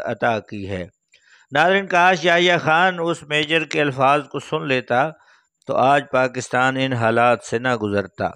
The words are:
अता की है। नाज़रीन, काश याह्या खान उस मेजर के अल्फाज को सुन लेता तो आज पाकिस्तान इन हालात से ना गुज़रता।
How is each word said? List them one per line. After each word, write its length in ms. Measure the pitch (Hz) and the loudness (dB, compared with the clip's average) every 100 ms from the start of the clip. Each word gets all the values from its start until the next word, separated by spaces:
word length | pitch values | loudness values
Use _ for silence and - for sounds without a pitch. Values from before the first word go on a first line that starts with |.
| 95 | -8
अता 320 | 113 123 110 | -4 -2 -2
की 260 | - 104 | -6 -12
है। 200 | 95 92 87 _ _ _ _ _ _ | -8 -10 -10 _ _ _ _ _ _
नाज़रीन, 340 | 143 175 196 190 | 0 2 2 0
काश 380 | 180 180 180 | 2 4 4
याह्या 340 | 170 170 180 170 | 2 2 4 2
खान 420 | 156 160 185 180 | 2 2 2 0
उस 240 | 165 160 147 | -4 -6 -4
मेजर 340 | 151 151 160 | -2 0 -2
के 160 | 151 156 | -2 -2
अल्फाज 420 | 147 127 135 147 | -2 2 2 2
को 180 | 135 143 | -2 -10
सुन 280 | - 156 156 | -6 -6 -2
लेता 440 | 127 - 123 156 - _ _ _ _ - | -4 0 0 0 -4 _ _ _ _ -6
तो 60 | |
आज 280 | - 127 143 | 0 2 2
पाकिस्तान 760 | 147 127 127 123 - 123 131 131 | 0 -2 -2 -4 -4 0 0 0
इन 160 | 131 | -4
हालात 500 | 120 113 117 120 117 | 0 0 2 2 2
से 160 | - 117 | -2 -4
ना 160 | 127 117 | -2 -2
गुज़रता। 500 | 104 101 98 - 90 | -2 -4 -6 -6 -8